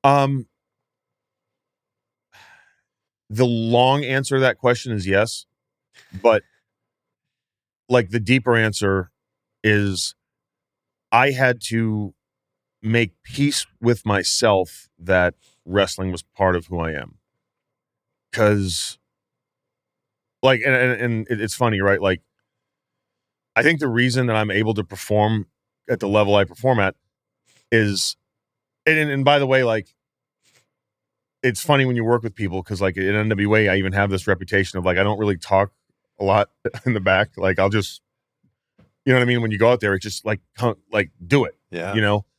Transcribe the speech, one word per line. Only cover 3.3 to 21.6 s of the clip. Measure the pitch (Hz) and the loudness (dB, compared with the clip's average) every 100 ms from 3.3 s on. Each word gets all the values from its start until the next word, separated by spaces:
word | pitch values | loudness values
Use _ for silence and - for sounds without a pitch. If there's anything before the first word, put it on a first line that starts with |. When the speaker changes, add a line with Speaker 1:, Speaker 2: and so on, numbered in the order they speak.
| 107 | 0
Speaker 1:
long | 123 117 113 120 127 143 | 0 2 2 2 4 2
answer | 131 135 131 | -2 -4 -2
to | 135 | 0
that | 131 - | 0 2
question | 127 120 127 | 0 0 -4
is | 107 92 | -6 0
yes, | 95 113 - - _ _ _ _ _ _ 95 | 0 0 -6 -16 _ _ _ _ _ _ 0
but, | 117 107 _ _ _ _ _ _ _ _ _ _ _ _ _ _ _ | 2 2 _ _ _ _ _ _ _ _ _ _ _ _ _ _ _
like, | 123 98 | 0 2
the | 113 | -4
deeper | 101 131 123 | 0 0 2
answer | 117 110 101 101 95 87 _ _ _ _ _ | 2 0 0 -2 -2 -4 _ _ _ _ _
is | 107 104 101 92 - - _ _ _ _ _ _ _ _ _ | 0 0 0 -4 -8 -12 _ _ _ _ _ _ _ _ _
I | 117 139 | 2 2
had | 131 131 120 - | 2 0 0 -4
to | 113 113 107 101 _ _ _ _ _ _ _ | -4 -2 -4 -8 _ _ _ _ _ _ _
make | 110 117 110 _ | -2 0 0 _
peace | - 139 143 - - _ | -14 -2 -2 -2 -8 _
with | 117 117 | -2 0
myself | 110 101 - - 117 98 90 - - _ | 0 -2 0 0 2 2 -2 -10 -20 _
that | 87 92 90 - _ _ | 0 2 2 -2 _ _
wrestling | 82 98 95 - 95 | -4 0 0 -2 -6
was | 87 | -6
part | - - 95 | -12 0 0
of | 90 82 | 0 -4
who | 87 | -6
I | 82 | -6
am. | 76 50 _ _ _ _ _ _ _ _ _ _ _ _ | -8 -12 _ _ _ _ _ _ _ _ _ _ _ _
'Cause, | - 107 104 95 85 - - _ _ _ _ _ _ _ _ _ _ _ _ _ _ | 0 2 2 -2 -6 -10 -14 _ _ _ _ _ _ _ _ _ _ _ _ _ _
like, | 135 127 | 0 2
and, | 135 | 2
and, | 127 127 113 | 2 0 0
and | 120 113 107 | -2 -4 -4
it, | 110 | -4
it's | 104 | -4
funny, | - | -2